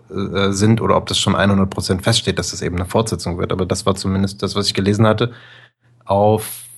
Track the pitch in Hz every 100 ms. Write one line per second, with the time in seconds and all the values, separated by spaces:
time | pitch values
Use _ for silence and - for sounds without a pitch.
0 | - 95 98 95 98 98 107 113 - -
1 | 95 101 101 92 98 98 95 - 95 95
2 | - 117 - 95 - - 80 87 92 113
3 | 110 85 87 85 92 92 90 101 - -
4 | 98 95 98 - 98 101 98 - 95 104
5 | 110 110 120 - - - - _ _ _
6 | - 98 104 107 - - -